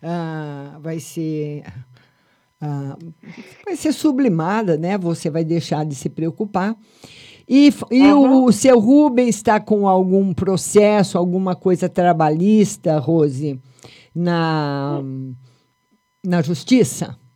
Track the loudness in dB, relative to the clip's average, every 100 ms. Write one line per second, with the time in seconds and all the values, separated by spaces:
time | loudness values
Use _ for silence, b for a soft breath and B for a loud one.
0 | -8 -8 -8 -10 -10 -12 -16 -14 -12 -10
1 | -10 -10 -8 -6 -8 -10 -16 -20 -20 b
2 | b b b b b _ -8 -8 -10 -14
3 | -18 -20 B -20 B B -12 -6 -4 -2
4 | -2 0 0 0 0 -2 -2 -2 -2 -4
5 | -4 -4 -4 -4 -2 -4 -2 -4 -4 -6
6 | -8 -6 -6 -6 -6 -4 -4 -6 b b
7 | b b b b b 4 6 4 -2 4
8 | 6 6 6 6 4 4 6 4 6 4
9 | 4 2 0 0 0 0 0 0 2 2
10 | 2 2 0 -2 -2 -2 -2 0 2 2
11 | 0 0 -2 -2 -4 -4 -2 -2 -2 0
12 | 0 2 0 0 2 2 2 -2 -2 -2
13 | 0 0 0 -2 -8 -10 _ b b b
14 | b -6 -4 -2 -2 -2 -4 -4 -6 -6
15 | -8 -10 -12 -14 _ _ _ _ _ _
16 | _ _ -4 -2 -2 -4 0 2 2 -2
17 | -10 -12 _